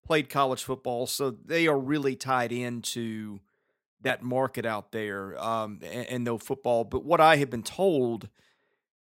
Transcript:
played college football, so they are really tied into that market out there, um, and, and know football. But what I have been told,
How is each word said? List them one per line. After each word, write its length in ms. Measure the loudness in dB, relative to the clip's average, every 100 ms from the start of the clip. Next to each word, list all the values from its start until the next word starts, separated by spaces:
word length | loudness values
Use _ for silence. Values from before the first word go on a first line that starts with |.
| 0
played 240 | 0 2
college 340 | 2 2 0
football, 440 | -4 -6 -4 -4 -2
so 240 | -2 -2
they 360 | -4 -2 2 4
are 120 | 4
really 360 | 2 0 0 -2
tied 360 | 0 0 2
into 880 | -2 -4 -6 -6 -6 -6 -6 -8 -12 -16 _ _ _ _ _
that 200 | -4 -2
market 440 | -2 0 0 -2 -4
out 260 | -4 -6
there, 500 | -6 -6 -6 -8 -8
um, 380 | -4 -4 -4 -8
and, 260 | -10 -10 -6
and 160 | -4
know 140 | -2 -4
football. 460 | -4 -4 2 2
But 220 | 2 -4 2
what 160 | 6
I 160 | 8 8
have 120 | 4
been 140 | -2
told, 680 | -8 0 2 4 2 -2 -8 -20 _ _ _ _ _ _ _